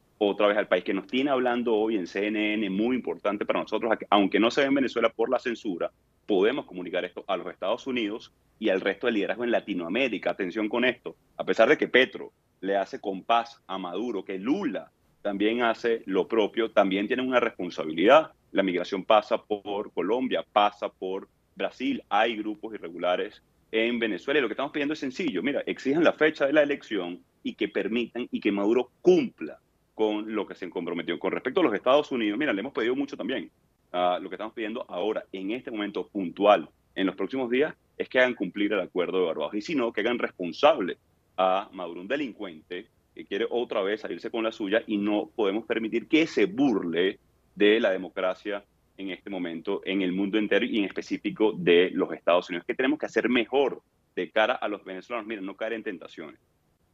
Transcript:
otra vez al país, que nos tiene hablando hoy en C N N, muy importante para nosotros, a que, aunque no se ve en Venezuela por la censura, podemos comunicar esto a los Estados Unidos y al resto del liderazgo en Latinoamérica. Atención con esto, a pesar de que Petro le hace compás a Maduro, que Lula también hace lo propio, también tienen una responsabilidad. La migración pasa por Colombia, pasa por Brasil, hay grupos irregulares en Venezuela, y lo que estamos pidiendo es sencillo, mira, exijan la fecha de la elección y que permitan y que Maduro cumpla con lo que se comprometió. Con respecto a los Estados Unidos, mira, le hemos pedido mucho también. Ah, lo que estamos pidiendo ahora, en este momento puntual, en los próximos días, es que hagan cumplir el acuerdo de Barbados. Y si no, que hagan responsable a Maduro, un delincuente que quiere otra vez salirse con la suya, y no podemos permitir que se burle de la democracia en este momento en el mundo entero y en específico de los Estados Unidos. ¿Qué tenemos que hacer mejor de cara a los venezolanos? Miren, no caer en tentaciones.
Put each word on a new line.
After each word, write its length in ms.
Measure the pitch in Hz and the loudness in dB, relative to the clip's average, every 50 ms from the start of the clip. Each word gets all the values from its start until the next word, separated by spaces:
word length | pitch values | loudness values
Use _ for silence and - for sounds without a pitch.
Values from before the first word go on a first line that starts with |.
| _ _ _ | _ _ _
otra 300 | - 107 101 95 - 107 | 0 0 2 2 4 2
vez 80 | 104 104 | 4 4
al 120 | 107 98 | 2 2
país, 160 | - 95 92 - | 2 0 0 0
que 100 | - 98 | -2 -4
nos 140 | 95 - | -4 -4
tiene 240 | - - 131 135 147 | -4 -2 0 0 2
hablando 420 | 139 127 127 123 120 120 117 120 113 | 2 2 2 0 0 0 0 0 2
hoy 240 | 104 110 110 113 | 2 2 0 0
en 100 | 101 85 | -2 -4
C 200 | - - 98 101 | -4 -4 -4 -4
N 260 | 104 110 107 107 107 107 | -2 -2 -2 0 0 0
N, 160 | 113 107 98 | -2 -2 -2
muy 260 | 95 98 110 120 131 | 0 0 0 0 0
importante 480 | 120 - - 82 - - 101 101 101 - | -2 -2 -6 -8 -4 -4 -4 -4 -2 -2
para 160 | - 110 90 | -2 -2 -2
nosotros, 320 | 80 - 107 110 113 113 | -4 -4 -4 -4 -2 -2
a 60 | 107 | -2
que, 80 | - - - | -2 0 2
aunque 300 | 101 104 98 92 - 95 | 4 4 4 4 4 4
no 120 | 107 120 | 4 4
se 100 | - 151 | 4 2
ve 60 | 139 | 2
en 80 | 139 135 | 2 2
Venezuela 340 | 143 131 110 - 120 113 113 | 0 0 0 0 2 2 2
por 200 | - - 113 123 | 2 0 0 0
la 100 | 131 120 | 0 -2
censura, 520 | - 127 113 - - 107 90 82 85 85 - _ _ _ _ _ _ | -2 -4 -6 -4 -6 -6 -4 -4 -4 -6 -6 _ _ _ _ _ _
podemos 400 | - 107 92 98 113 131 151 - | 0 4 4 4 4 2 0 -4
comunicar 380 | - 90 90 90 87 87 90 90 | -8 -10 -10 -8 -4 -4 -4 -4
esto 220 | 90 - - - | -4 -8 -10 -6
a 80 | - 95 | -4 -4
los 120 | 90 - | -4 -4
Estados 400 | 90 82 - - 95 113 123 - | -8 -10 -6 -4 -2 -2 -2 -4
Unidos 440 | 135 123 123 110 101 107 117 - - _ _ _ _ _ _ | -4 -2 -2 -2 -2 -4 -8 -10 -16 _ _ _ _ _ _
y 100 | 113 104 | 0 2
al 120 | 95 95 | 2 2
resto 260 | 95 101 95 - - | 2 -2 -2 0 0
del 80 | 123 117 | 0 2
liderazgo 280 | 104 95 87 95 110 120 | 2 0 0 -2 -2 0
en 80 | 120 | 0
Latinoamérica. 800 | 110 98 - 110 95 90 85 82 95 123 139 123 104 87 - 90 | 0 0 0 -2 -4 -4 -4 -2 0 0 0 0 -2 -2 -4 -4
Atención 380 | 85 - 98 90 85 110 107 104 | -4 -2 -4 -4 -2 -4 -4 -2
con 160 | 98 117 123 | 0 0 0
esto, 300 | 127 120 - - - - _ _ _ _ | 0 -2 -2 -8 -14 -14 _ _ _ _
a 60 | - - | -6 -4
pesar 240 | - 95 - 113 | 0 4 6 6
de 100 | 127 156 | 6 6
que 100 | - 107 | 4 2
Petro 440 | 90 - 123 131 - - 82 71 - - _ _ _ _ _ | 4 4 4 4 4 0 -6 -14 -14 -16 _ _ _ _ _
le 160 | 92 95 98 | -4 0 0
hace 240 | 98 95 - - - | 0 0 -2 -6 -8
compás 600 | - 107 95 92 - - 113 117 113 - - - _ | -6 -6 -6 -4 0 2 2 2 2 -2 -8 -18 _
a 100 | - 92 | -10 -8
Maduro, 460 | 95 92 87 87 98 117 123 110 95 92 | -8 -8 -6 -6 -4 -4 -4 -4 -6 -6
que 160 | - 98 95 | -6 -8 -4
Lula 520 | 95 120 156 202 196 131 98 87 76 - _ _ _ _ _ _ | -2 -2 -2 0 -2 -4 -4 -6 -8 -12 _ _ _ _ _ _
también 420 | - 101 101 98 104 107 117 123 123 | -6 -4 0 2 2 2 2 2 2
hace 400 | 117 113 - - 117 113 113 - | 0 0 0 0 0 0 0 -2
lo 220 | - 95 92 87 | 0 0 0 0
propio, 440 | - 113 113 104 98 - 117 113 113 | 2 2 2 2 2 2 -2 -2 2
también 360 | - 107 101 98 92 98 104 | 2 2 4 4 2 0 0
tienen 200 | - 123 123 131 | 0 -2 -2 -2
una 120 | 127 131 123 | 0 2 2
responsabilidad. 920 | 120 113 - - 90 87 - - 76 78 78 80 87 113 135 156 156 - - _ _ _ | 2 2 -2 -4 -8 -6 -6 -6 -6 -4 0 4 6 8 8 8 6 4 -4 _ _ _
La 120 | - 95 98 | 0 0 2
migración 400 | 95 87 87 87 - 101 95 90 | 2 0 -2 -2 -4 -4 -4 2
pasa 400 | - 110 107 104 - 117 107 - | 4 4 4 4 2 -2 -4 -2
por 480 | - 107 101 - 104 101 101 104 104 | -4 -6 -4 -4 -4 -6 -6 -6 -4
Colombia, 540 | - 95 85 92 113 127 131 120 95 82 82 - - | -4 -4 -2 0 0 0 0 -2 -2 -4 -4 0 2
pasa 340 | 107 104 104 - - 107 | 4 4 4 2 -2 -8
por 400 | 98 - _ 95 92 95 98 98 - _ _ _ _ _ | -8 -8 _ -8 -6 -6 -8 -10 -14 _ _ _ _ _
Brasil, 480 | - 98 92 - - 127 139 131 107 - _ | -6 -6 -6 -6 -4 -4 -4 -4 -4 -4 _
hay 280 | 101 104 113 120 117 | 2 2 2 2 0
grupos 380 | 104 104 107 107 - - 113 107 | -2 -6 -6 -8 -8 -10 -10 -10
irregulares 680 | 98 92 85 90 85 87 90 90 92 92 107 - - _ _ _ _ _ _ | -10 -10 -12 -8 -2 0 0 0 0 -2 -6 -10 -16 _ _ _ _ _ _
en 280 | - 110 113 120 123 117 | 0 0 0 0 0 0
Venezuela, 400 | 117 110 95 87 - - 139 151 | -2 -2 -2 -4 -2 0 0 0
y 20 | |
lo 60 | 127 | 0
que 60 | 104 104 | 0 -2
estamos 180 | - 131 147 | -6 -6 -6
pidiendo 220 | - 151 143 143 156 | -4 -4 -4 -4 -4
es 60 | - | -4
sencillo, 420 | 147 135 123 - 190 151 - - | -6 -6 -6 -4 -4 -2 -2 -2
mira, 220 | - 139 139 107 - | -2 -2 -2 -2 -4
exijan 380 | - 92 - - 131 143 170 160 | -4 -6 -4 -2 0 2 4 4
la 100 | 107 - | 4 4
fecha 320 | - 151 156 151 - 147 | 4 2 2 2 0 0
de 80 | 135 143 | 2 4
la 100 | 156 147 | 4 4
elección 560 | 143 139 - - - 110 98 87 87 87 - - _ _ _ - | 2 0 -4 -4 -4 -4 -4 -4 -4 -8 -12 -14 _ _ _ -8
y 100 | 120 107 | -8 -4
que 140 | - 107 | -4 -4
permitan 600 | 98 - 110 95 98 110 120 117 - - 117 123 - | -2 -2 -4 -2 -2 -2 -2 -2 -4 -6 -8 -8 -6
y 80 | - 113 | -6 -2
que 120 | - 110 | -2 0
Maduro 380 | 101 101 101 104 117 123 123 - _ _ | 0 2 2 2 2 2 0 -2 _ _
cumpla 580 | - 175 185 170 131 107 - - - - - - _ _ _ _ _ _ _ | 4 6 6 6 4 0 -4 -8 -12 -12 -12 -14 _ _ _ _ _ _ _
con 400 | - 110 107 107 107 104 110 110 | 0 0 0 0 -2 -4 -4 -4
lo 140 | 104 92 | -4 -4
que 80 | 82 90 | -4 -8
se 140 | - 95 87 | -10 -12 -8
comprometió. 500 | - 95 87 85 87 87 80 82 85 78 | -6 -6 -6 -4 -4 -4 -4 -4 -4 -2
Con 120 | - 95 | -2 -4
respecto 300 | 87 85 - 135 - 190 | -4 -4 -4 -2 0 2
a 20 | 175 | 2
los 100 | 127 104 | 2 2
Estados 380 | 92 - 123 131 147 147 - | 0 2 4 4 4 2 0
Unidos, 260 | 143 120 110 104 104 120 | -2 -2 0 0 0 0
mira, 120 | 151 143 | -2 -2
le 100 | 107 95 | -2 -2
hemos 120 | 107 139 - | -4 -4 -4
pedido 220 | 139 113 117 123 | -2 0 0 0
mucho 200 | 139 139 - - | -2 -4 -6 -8
también. 360 | - - 110 135 107 80 - _ _ _ _ _ _ _ _ - | -8 -6 -6 -6 -6 -8 -10 _ _ _ _ _ _ _ _ -2
Ah, 260 | 90 90 90 90 82 | 0 2 2 2 0
lo 80 | 90 90 | -4 -8
que 60 | 92 | -10
estamos 180 | 90 104 110 - | -10 -10 -10 -8
pidiendo 320 | 120 110 107 110 120 - - | -8 -6 -6 -6 -8 -10 -8
ahora, 340 | 92 90 98 107 107 90 - - | -6 -2 -2 -2 -2 -4 -6 -8
en 200 | - 92 95 98 | -10 -8 -6 -6
este 200 | 113 131 131 135 | -6 -6 -8 -8
momento 360 | 117 107 104 101 101 95 90 | -6 -6 -6 -4 -4 -6 -8
puntual, 600 | - - 104 92 85 80 - 98 104 101 90 76 - _ _ _ _ _ | -6 -6 -6 -6 -4 -2 4 6 6 6 6 2 -4 _ _ _ _ _
en 100 | - 95 | -2 -2
los 100 | 92 90 | -2 -2
próximos 340 | - 98 92 131 135 127 117 | -4 -6 -6 -4 -6 -4 -2
días, 260 | 120 127 147 165 - _ _ _ _ | 0 0 -2 -2 -4 _ _ _ _
es 120 | - - - | -10 -10 -2
que 100 | - 131 | 2 4
hagan 140 | 127 127 120 | 4 4 2
cumplir 400 | - 104 90 - 101 101 101 107 | -2 -6 -6 -2 -2 -2 0 0
el 60 | 98 | -2
acuerdo 400 | 87 82 - 90 87 85 87 95 | -2 -2 -2 -2 -2 0 0 0
de 60 | 90 | 0
Barbados. 260 | 82 78 78 76 78 101 | 0 0 -2 -4 -4 -4
Y 80 | 107 | -6
si 140 | 101 - 165 | -6 -2 -2
no, 180 | 135 120 117 - | -2 -2 -2 -2
que 80 | 107 | -2
hagan 180 | 101 117 123 110 | -2 -2 0 -2
responsable 800 | 117 117 - - 92 85 78 - - 147 160 135 95 82 - - _ _ _ _ _ _ _ | -2 -4 -6 -8 -8 -8 0 4 6 6 6 4 0 -4 -6 -10 _ _ _ _ _ _ _
a 320 | - 95 92 92 95 104 - | 0 2 2 2 0 -2 -6
Maduro, 300 | - 95 90 85 85 87 | -10 -10 -10 -10 -10 -10
un 60 | 90 | -6
delincuente 800 | 101 131 147 147 120 95 - 104 92 82 78 - - 90 90 110 _ _ _ _ _ _ | -6 -4 -4 -4 -6 -8 -10 -12 -12 -12 -16 -14 -12 -12 -12 -12 _ _ _ _ _ _
que 120 | - 80 | -20 -10
quiere 200 | - 98 101 113 - | -6 -4 -4 -2 -2
otra 320 | - 120 123 117 127 110 | -2 -4 -4 -2 -2 -2
vez 200 | 95 98 107 110 | -2 -2 -2 -4
salirse 300 | - 95 92 85 - 113 | -6 -8 -8 -8 -8 -6
con 120 | - 117 110 | -4 -2 -2
la 80 | 113 | -2
suya, 320 | 110 - 110 95 104 117 - | -4 -4 -2 0 0 0 0
y 100 | - 107 | 0 -2
no 320 | 101 101 104 104 104 - - - | 0 0 2 0 0 -2 -2 -2
podemos 300 | - 107 98 95 113 - | 0 2 2 2 0 -2
permitir 420 | - 117 113 113 107 110 113 110 | -2 -2 -2 -2 -2 -2 -4 0
que 200 | - 160 156 165 | 2 2 2 2
se 180 | 156 - 131 104 | 2 2 2 2
burle 720 | 90 95 123 143 139 107 95 85 85 82 85 92 95 107 - _ _ _ _ _ _ _ | 2 2 2 2 2 2 2 0 0 0 2 2 2 0 -4 _ _ _ _ _ _ _
de 260 | - 101 104 107 117 | 4 6 6 6 6
la 120 | 120 101 | 4 2
democracia 760 | 95 92 92 82 - 98 92 92 92 - - 104 101 101 101 _ _ _ _ _ _ | 2 0 -4 -6 -4 -2 -2 -2 -2 -2 -6 -8 -8 -8 -10 _ _ _ _ _ _
en 140 | - 95 98 | -10 -10 -8
este 180 | 92 - _ - | -10 -10 _ -8
momento 520 | 101 92 87 85 82 82 80 101 101 - - | -6 -6 -4 -6 -6 -6 -4 -4 -4 -4 -2
en 160 | 95 95 98 | -2 0 0
el 120 | 95 92 90 | 0 0 0
mundo 240 | 95 101 98 92 | 0 0 0 0
entero 280 | 110 104 101 98 101 - | 0 2 2 2 2 2
y 140 | - - 110 | 2 0 -2
en 60 | 98 | -2
específico 680 | 92 - 101 - - 98 - - 104 92 - 107 107 87 | -2 -4 -8 -6 -6 -8 -6 -6 -6 0 2 2 2 2
de 380 | 85 87 87 87 87 92 90 | 2 4 6 6 6 6 4
los 200 | - 90 90 82 | 2 -2 -2 -2
Estados 380 | 80 78 - 82 85 90 90 - | -4 -4 0 2 2 2 0 -2
Unidos. 160 | 87 90 - | -6 -6 -6
¿Qué 80 | - 113 | -6 -4
tenemos 240 | - 131 131 147 | -2 -2 -2 -2
que 80 | - 117 | -2 -6
hacer 240 | - - - - 113 | -2 0 0 0 2
mejor 520 | 123 127 110 - 127 139 139 117 90 - - _ _ _ _ _ _ | 2 0 0 2 2 2 2 2 -2 -6 -12 _ _ _ _ _ _
de 160 | 95 92 - | -6 -6 -2
cara 240 | - 107 107 110 127 | 2 2 2 2 0
a 120 | - - | -2 -4
los 160 | 104 104 92 - | -6 -8 -8 -10
venezolanos? 440 | 95 95 92 - - - 117 107 | -12 -12 -12 -10 -10 -10 -8 -8
Miren, 180 | 107 113 101 95 | -8 -10 -8 -10
no 100 | 98 98 | -10 -8
caer 180 | - 113 110 117 | -8 -6 -6 -6
en 100 | 113 98 | -6 -6
tentaciones. 560 | 107 95 80 85 - - 95 82 73 - _ _ _ _ _ _ _ _ _ _ _ | -8 -10 -10 -12 -16 -16 -16 -16 -16 -18 _ _ _ _ _ _ _ _ _ _ _